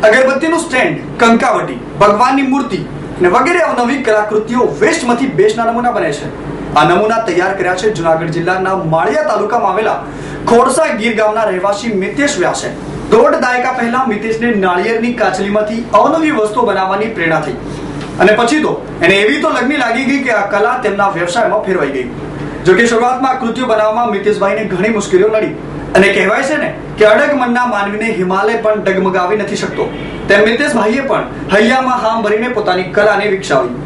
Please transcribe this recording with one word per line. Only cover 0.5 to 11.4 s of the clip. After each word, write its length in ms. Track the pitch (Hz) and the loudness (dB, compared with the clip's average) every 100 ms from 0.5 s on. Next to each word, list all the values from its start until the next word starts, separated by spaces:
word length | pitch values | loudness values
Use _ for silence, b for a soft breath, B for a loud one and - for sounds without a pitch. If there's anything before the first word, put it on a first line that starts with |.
| 330 | -2
સ્ટેન્ડ, 340 | - 254 202 - - - | -2 -2 -2 -2 -8 2
કંકાવટી, 560 | 233 226 254 214 - - - - | 4 4 2 -2 -2 -8 -10 2
ભગવાનની 480 | 202 208 247 269 269 | 2 4 2 2 0
મૂર્તિ 300 | 254 226 185 127 - - - | 0 -2 -6 -6 -10 -12 0
અને 100 | - | 2
વગેરે 260 | - - 349 311 | 2 2 0 0
અવનવી 360 | 247 240 277 233 | 0 -2 0 0
કલાકૃતિઓ 580 | 214 208 214 214 240 196 151 | 0 2 -2 -2 0 0 2
વેસ્ટમાંથી 480 | 214 330 247 240 269 156 | 0 0 0 0 0 2
બેસ્ટના 260 | 214 220 226 | 2 2 -2
નમૂના 240 | 233 240 | 0 -2
બને 160 | 226 170 143 | -2 -2 -4
છે. 100 | - - - - - 143 | -8 -10 -10 -10 -2 2
આ 80 | 180 | 4
નમૂના 320 | 180 214 - - | 4 2 0 0
તૈયાર 260 | 175 190 190 | 0 0 0
કર્યા 160 | 180 180 | -2 0
છે 100 | 214 185 | 0 0
જુનાગઢ 360 | 165 160 165 160 | 0 0 0 -2
જિલ્લાના 380 | 170 185 190 190 165 | -2 -2 -2 -2 0
માળિયા 360 | 160 185 302 302 | 0 0 0 0
તાલુકામાં 420 | 208 208 240 196 | 0 0 0 0
આવેલા 240 | 190 214 - 147 143 147 B - | 0 0 -2 -6 -12 -10 B 2
ખોડસા 380 | 233 254 320 311 294 | 4 4 2 0 0
ગીર 140 | 226 214 | -2 0
ગામના 260 | 214 214 | 0 0